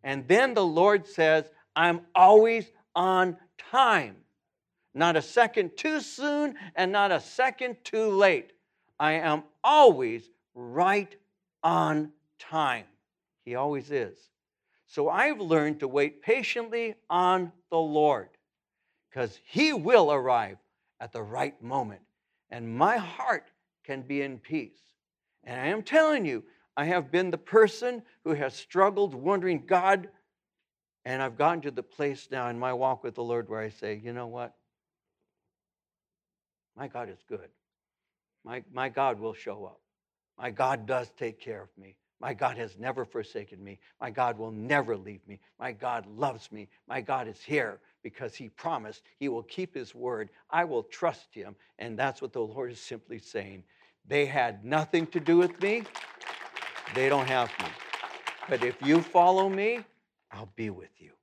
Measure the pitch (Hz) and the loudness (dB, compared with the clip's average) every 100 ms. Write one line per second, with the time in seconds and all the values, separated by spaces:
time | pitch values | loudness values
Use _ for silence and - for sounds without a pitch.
0 | 139 139 127 202 262 220 180 160 196 208 | -6 -6 4 4 4 2 2 4 4 4
1 | - - 156 156 151 _ _ 156 170 170 | 0 2 4 4 2 _ _ 2 2 2
2 | - 180 185 214 226 226 180 _ _ 175 | 0 8 10 10 8 2 -4 _ _ 0
3 | 185 185 185 170 _ - - 254 247 196 | 2 4 2 -2 _ -20 -2 4 6 4
4 | 120 95 _ _ _ _ _ _ _ 135 | 0 -14 _ _ _ _ _ _ _ 2
5 | 170 160 - 240 226 226 180 - 311 311 | 4 4 2 4 4 2 -2 -4 -2 -2
6 | - - 285 294 294 285 196 - 185 202 | -6 -4 -2 0 -2 -6 -10 -2 0 2
7 | 202 165 - - 254 - 254 233 - 220 | 2 2 -2 0 0 0 -6 -6 -6 -2
8 | 220 196 196 147 - _ _ _ _ - | 0 6 6 4 -4 _ _ _ _ -2
9 | 151 160 160 151 151 _ 247 302 262 143 | 0 2 0 0 -4 _ 4 10 10 8
10 | 120 113 - _ _ 123 120 135 180 202 | -2 -4 -12 _ _ -18 -6 0 2 2
11 | 196 - _ _ _ _ 160 165 160 151 | -2 -16 _ _ _ _ 0 2 2 0
12 | 151 _ _ _ - 160 143 117 - _ | -2 _ _ _ -6 -2 0 -2 -8 _
13 | _ _ _ _ - 123 143 143 135 139 | _ _ _ _ -8 -4 -4 -4 -4 -4
14 | 101 78 _ _ _ _ _ _ _ - | -4 -10 _ _ _ _ _ _ _ -2
15 | 147 180 277 247 175 160 151 151 139 139 | 0 2 0 0 2 2 2 -2 -2 0
16 | 147 151 - 254 226 240 233 233 226 214 | 0 -2 0 0 0 -6 -4 -4 -6 -8
17 | _ 175 180 185 170 _ _ 165 156 151 | _ 2 4 2 0 _ _ -2 0 4
18 | 151 123 92 _ _ _ _ _ _ _ | 4 2 -4 _ _ _ _ _ _ _
19 | _ 135 117 - _ 220 311 254 165 240 | _ -6 -6 -8 _ 0 0 0 6 6
20 | 156 143 127 123 101 92 _ _ _ _ | 6 2 2 0 0 -10 _ _ _ _
21 | 117 117 107 123 143 139 117 135 113 98 | -14 -12 -10 -6 -6 -8 -6 -4 -4 -10
22 | _ _ _ _ _ 120 117 117 180 233 | _ _ _ _ _ -12 -10 0 2 2
23 | 175 - 262 - _ _ _ _ - 135 | -4 -8 -4 -4 _ _ _ _ -12 -12
24 | 131 143 139 127 - 156 113 _ _ _ | -6 -4 -4 -10 -8 -8 -8 _ _ _
25 | _ _ _ _ - 123 139 214 208 311 | _ _ _ _ -12 -6 -4 -4 2 4
26 | 311 294 170 120 - _ _ - 151 180 | 4 2 -2 -6 -10 _ _ -6 -2 -2
27 | 139 170 185 170 - 214 220 - 247 240 | 0 -2 0 -4 4 6 6 2 -6 -6
28 | - _ 160 147 131 - - 180 196 202 | -14 _ -6 -4 -4 -8 -4 2 2 2
29 | 202 127 147 202 185 160 135 185 190 196 | -2 -2 -2 -2 -2 -4 0 2 4 0
30 | 185 _ _ _ _ _ _ _ _ _ | -2 _ _ _ _ _ _ _ _ _
31 | 127 131 131 113 151 170 143 120 - - | -10 -6 -6 0 0 0 -6 -10 -12 -6
32 | 143 135 - 135 120 120 127 123 131 123 | -6 -6 -10 -8 -6 -6 -6 -2 -2 -2
33 | 120 - 117 120 110 110 107 104 104 107 | -8 -8 -4 -4 -4 -8 -8 -10 -10 -10
34 | 117 120 120 120 117 _ _ _ _ _ | -10 -12 -12 -12 -14 _ _ _ _ _
35 | _ _ _ _ _ _ _ _ _ _ | _ _ _ _ _ _ _ _ _ _
36 | _ _ _ _ _ _ _ 110 135 123 | _ _ _ _ _ _ _ -16 -12 -12
37 | 120 90 _ 107 87 _ _ _ _ _ | -12 -16 _ -14 -14 _ _ _ _ _
38 | _ _ _ _ 113 123 101 127 131 127 | _ _ _ _ -14 -14 -12 -8 -6 -2
39 | 135 107 110 104 - 104 95 - _ _ | -2 -2 -8 -10 -12 -12 -16 -18 _ _
40 | _ _ _ - 123 107 131 135 107 127 | _ _ _ -10 -8 -2 -2 -2 -4 -6
41 | 120 _ 117 110 123 104 95 - 95 _ | -6 _ -10 -10 -14 -14 -16 -20 -20 _
42 | _ _ 123 113 131 123 113 98 123 131 | _ _ -12 -4 -6 -4 -12 -8 -8 -8
43 | 113 120 104 113 101 95 98 98 _ _ | -8 -8 -10 -12 -14 -18 -20 -20 _ _
44 | 123 113 123 107 113 110 117 147 117 104 | -10 -2 -2 -4 -10 -10 -2 -2 0 -6
45 | 98 95 95 101 _ _ 123 104 127 117 | -8 -20 -20 -20 _ _ -12 -8 -6 -6
46 | 98 107 139 117 - 107 101 _ _ 135 | -10 -6 -6 -6 -18 -20 -20 _ _ -10
47 | 110 135 113 101 - 147 113 101 _ _ | -6 -6 -6 -14 -4 -4 -4 -8 _ _
48 | 120 - 123 - 110 - 165 143 110 - | -20 -14 -14 -14 -20 -10 -8 -6 -8 -18
49 | _ _ 143 117 - - 180 139 113 120 | _ _ -6 -6 -10 -10 -10 -10 -14 -10
50 | 123 113 107 _ _ 160 170 123 110 - | -8 -6 -10 _ _ -4 -2 -4 -8 -4
51 | 170 - _ 110 98 101 _ - 117 113 | -4 -4 _ -18 -18 -18 _ -16 -12 -4
52 | 135 127 127 123 110 107 123 117 - 117 | -4 -4 -10 -8 -8 -8 -12 -12 -16 -16
53 | _ 117 - 110 98 98 _ _ _ _ | _ -18 -12 -12 -12 -18 _ _ _ _
54 | - 143 143 143 120 101 113 156 156 170 | -4 -2 0 -2 -4 -6 -4 -2 0 -2
55 | 160 170 151 170 180 175 196 233 208 - | -2 -4 4 4 4 0 -2 -2 -6 -16
56 | - - - - - - - - - 131 | -16 -16 -14 -14 -16 -14 -14 -14 -8 0
57 | 135 139 127 131 117 - - - - - | 2 2 2 0 -2 -6 -10 -12 -14 -14
58 | - - - - - 131 120 123 139 165 | -12 -12 -14 -14 -4 -2 -2 -2 2 2
59 | 165 175 175 190 196 196 214 240 - _ | 4 4 6 4 0 0 -2 -4 -10 _
60 | _ _ _ 101 101 104 110 92 82 _ | _ _ _ -18 -16 -10 -10 -10 -18 _
61 | 78 _ | -20 _